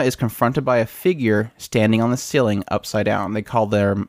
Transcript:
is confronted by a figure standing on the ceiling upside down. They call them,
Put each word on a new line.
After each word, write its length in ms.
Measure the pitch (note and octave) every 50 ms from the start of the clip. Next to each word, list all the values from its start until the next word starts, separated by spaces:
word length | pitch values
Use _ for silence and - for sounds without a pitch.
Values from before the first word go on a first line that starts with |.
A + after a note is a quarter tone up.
| C#3+
is 120 | C3 -
confronted 480 | - C3+ A2 - - B2 A#2+ C3+ D#3 C3+
by 140 | B2+ B2 A#2+
a 80 | A2+
figure 680 | G#2+ - - - F#3 F#3 D3+ B2+ A2 G#2+ G#2 A2 A2+ - _
standing 420 | - - - A#2+ G#2+ G#2+ A2+ A2+
on 100 | A2+ A#2+
the 60 | B2
ceiling 480 | B2+ - - - C#3+ B2+ A2 G#2 G2 - -
upside 360 | - G#2+ - - - G#2+ G#2
down. 300 | A2 G2+ G2+ G2+ F#2+ G#2+
They 80 | A2 G#2
call 240 | - - A#2 A2
them, 420 | G#2 G#2+ G#2 G2+ G2+ G2 G2+ G2